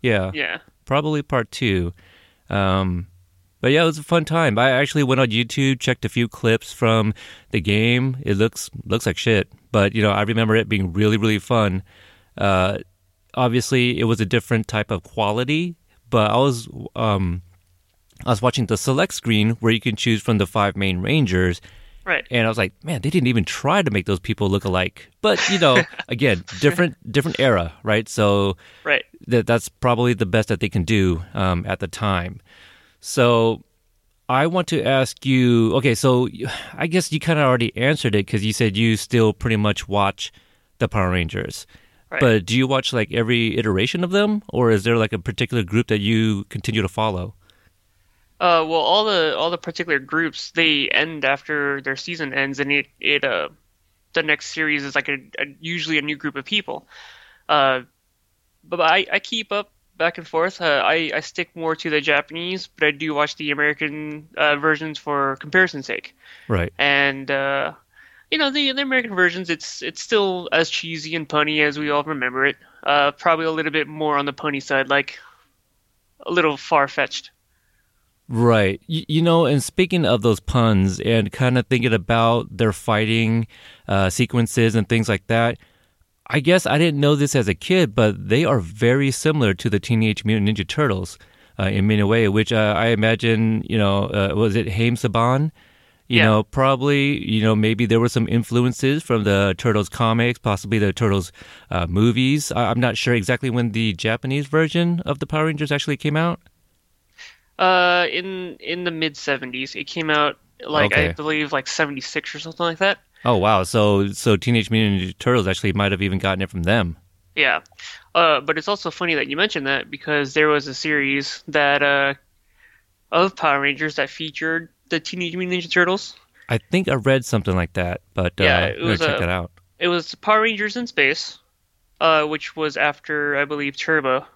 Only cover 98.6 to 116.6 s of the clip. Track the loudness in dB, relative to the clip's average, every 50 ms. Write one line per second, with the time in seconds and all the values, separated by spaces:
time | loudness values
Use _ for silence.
98.6 | 2 2 0 0 0 0 0 0 0 0 0 0 2 2 4 4 4 2 0 0
99.6 | 0 2 2 2 0 -2 -2 0 0 2 2 2 2 0 -2 -2 -2 -2 -2 -2
100.6 | -2 -2 0 2 2 2 2 2 0 2 2 0 0 -4 -10 -20 -20 -20 -20 -20
101.6 | -12 _ -4 -4 -2 0 2 4 4 4 4 2 2 2 2 0 -2 -2 -2 0
102.6 | 0 0 2 0 0 0 0 -2 0 0 0 0 2 0 -2 -2 -2 -2 0 0
103.6 | 0 0 0 0 0 -2 -2 -2 -2 -2 -2 -2 -2 -4 -4 -4 -4 0 0 0
104.6 | 0 2 0 0 0 2 0 -2 -2 -4 -4 -4 -4 -4 -2 0 0 0 0 -2
105.6 | -2 -2 -2 -2 -2 -2 -4 -2 -2 -2 0 0 0 0 -2 -6 _ -20 _ _
106.6 | _ _ _ _ _ _ _ _ _ _ _ -20 -20 -20 -20 _ _ _ _ 0
107.6 | 2 4 4 4 4 4 4 2 0 0 -2 -6 -6 -6 -8 -10 -10 -12 -14 -14
108.6 | -10 -8 -8 -4 -4 -6 -4 -4 -6 -6 -6 -6 -4 -4 -4 -4 -6 -10 -10 -10
109.6 | -10 -10 -10 -12 -12 -10 -8 -8 -2 0 0 2 2 0 -2 _ _ _ _ _
110.6 | -10 -4 0 0 2 2 2 2 0 0 -4 -4 -4 -4 -2 -2 -2 -2 -2 -4
111.6 | -4 -4 -2 -2 -2 -2 -2 -10 -10 -8 -8 -8 -8 -8 -14 -12 -14 -14 -8 -4
112.6 | -4 -4 -2 0 0 0 0 -2 _ _ _ _ 0 0 2 2 4 4 2 2
113.6 | 2 0 2 2 4 4 4 4 2 0 -4 -4 0 2 2 2 2 2 2 2
114.6 | 2 2 0 2 2 2 2 0 -2 -4 -8 _ -2 0 2 2 2 0 -2 -2
115.6 | -2 -2 0 0 0 0 0 0 -2 -2 -2 0 0 -2 -2 -2 -4 -6 -4 -4